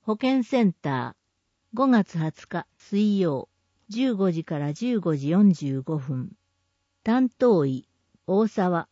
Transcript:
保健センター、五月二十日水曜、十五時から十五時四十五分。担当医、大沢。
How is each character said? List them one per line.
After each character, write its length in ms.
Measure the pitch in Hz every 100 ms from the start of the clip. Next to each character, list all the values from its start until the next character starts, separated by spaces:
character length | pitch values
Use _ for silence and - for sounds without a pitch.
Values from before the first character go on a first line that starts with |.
保 160 | - 214
健 260 | 262 269
セ 200 | 233 254
ン 100 | 208
タ 420 | - 147 131 120 - _ _ _ _ _
ー、 0 |
五 140 | 226 269
月 300 | 233 185 165
二 140 | 156
十 160 | - -
日 200 | 170 - _
水 420 | - 202 214 202
曜、 280 | 175 135 - _ _ _ -
十 280 | 214 262
五 160 | 202 190
時 120 | 165
か 160 | 160 151
ら 140 | 147
十 260 | 151 240 226
五 160 | 170
時 140 | 147 139
四 240 | 180 202
十 280 | 170 143 135
五 160 | 131 151
分。 360 | 131 127 - - _ _ _ _ _ _
担 260 | - 247 254
当 360 | _ 247 185
医、 220 | 139 131 - _ _ _
大 220 | - 190 220
沢。 420 | - 180 170 -